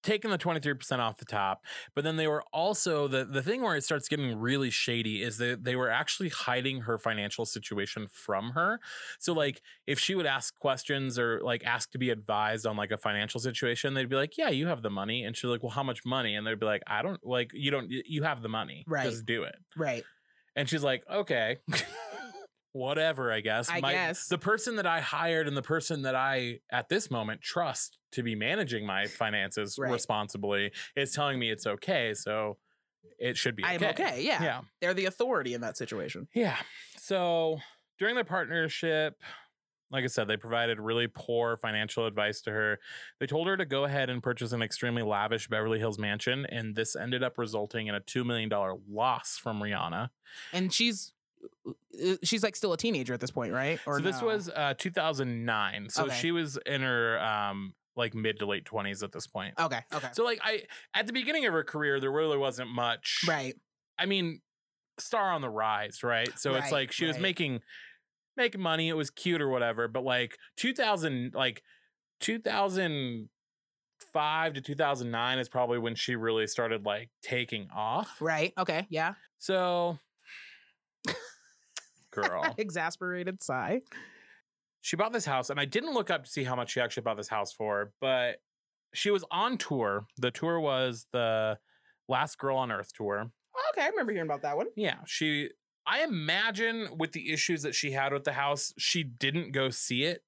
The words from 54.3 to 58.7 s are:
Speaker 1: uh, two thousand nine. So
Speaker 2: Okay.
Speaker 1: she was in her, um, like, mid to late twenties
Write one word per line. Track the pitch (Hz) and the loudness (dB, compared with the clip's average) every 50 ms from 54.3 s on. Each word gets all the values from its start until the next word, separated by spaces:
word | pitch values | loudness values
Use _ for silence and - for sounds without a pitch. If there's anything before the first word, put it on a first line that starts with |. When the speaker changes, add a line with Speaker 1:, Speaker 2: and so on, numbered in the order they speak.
| 220 208 180 170 | 0 0 -2 -4
Speaker 1:
uh, | 151 151 147 143 135 - | -2 0 0 0 0 0
two | - 185 | -4 -2
thousand | 170 185 156 160 151 135 135 127 120 117 117 | 0 2 2 2 2 0 0 0 -2 -2 0
nine. | 117 113 107 104 95 104 104 101 92 | 0 2 2 2 0 -2 -4 -6 -2
So | - 151 160 | 0 0 0
Speaker 2:
Okay. | 139 131 | 2 0
Speaker 1:
she | 120 160 165 | 0 0 2
was | 170 170 160 147 131 - - | 2 0 0 -2 -4 -6 -2
in | - 143 135 | -2 0 0
her, | 131 131 123 120 117 113 113 104 | 2 2 2 4 4 4 2 2
um, | - 110 107 104 104 101 98 98 98 95 - _ _ _ _ | 2 2 2 2 0 0 -2 -4 -6 -8 -12 _ _ _ _
like, | 123 120 113 104 | -2 -2 -2 0
mid | 113 110 110 107 107 | 0 0 0 0 0
to | 104 | 0
late | 101 101 95 - | -2 -2 -2 -4
twenties | - | -4